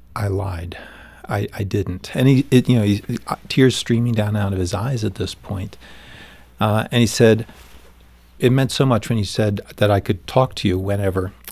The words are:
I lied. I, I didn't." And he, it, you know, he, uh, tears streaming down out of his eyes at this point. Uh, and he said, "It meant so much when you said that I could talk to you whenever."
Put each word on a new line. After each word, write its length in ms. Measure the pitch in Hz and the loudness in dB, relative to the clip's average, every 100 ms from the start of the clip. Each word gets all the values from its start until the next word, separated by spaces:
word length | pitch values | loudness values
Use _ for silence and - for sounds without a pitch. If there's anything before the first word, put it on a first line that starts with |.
| - - | -14 -6
I 120 | 104 | -4
lied. 500 | 98 98 85 87 - - - - - - | -2 -4 -8 -10 -14 -18 -20 -20 -20 -6
I, 180 | 104 110 | -4 -4
I 100 | - | -6
didn't." 500 | 95 101 95 90 - - | -4 -4 -4 -6 -8 0
And 100 | 131 | 4
he, 180 | 131 - | 4 4
it, 180 | 127 120 | 2 4
you 80 | 123 | 2
know, 60 | |
he, 180 | 104 104 - 120 - | 2 0 -2 -8 -8
uh, 100 | - - | -10 -4
tears 280 | - 127 - | 4 4 2
streaming 380 | - 117 120 | 0 0 2
down 220 | 110 104 107 | 0 0 0
out 160 | 98 | 0
of 60 | 95 | -2
his 160 | 90 | -2
eyes 300 | - 120 127 | -2 -4 -4
at 120 | 104 95 | -4 -4
this 180 | 95 | -8
point. 420 | - - 98 98 - - - - - - - - - | -8 -10 -8 -8 -12 -20 -20 -20 -20 -20 -20 -20 -2
Uh, 280 | 107 107 - | 0 0 0
and 100 | 123 | 2
he 60 | 117 | 2
said, 400 | - 117 110 - - - - - - - _ _ - | 6 6 6 0 -14 -20 -20 -20 -20 -20 _ _ -2
"It 120 | 127 | 2
meant 220 | 131 131 | 2 0
so 140 | - 135 | 2 2
much 220 | 113 - | 2 0
when 100 | 113 | -2
you 60 | |
said 360 | 101 - 107 101 - - | -2 -2 -2 -2 -8 -2
that 140 | 104 | 2
I 100 | 101 | 2
could 260 | - 101 - | 0 -4 -2
talk 280 | 131 131 - | 0 0 0
to 120 | 110 | -2
you 100 | 92 | -2
whenever." 540 | 95 101 98 92 92 - - | -2 -2 -2 -2 -6 -10 -6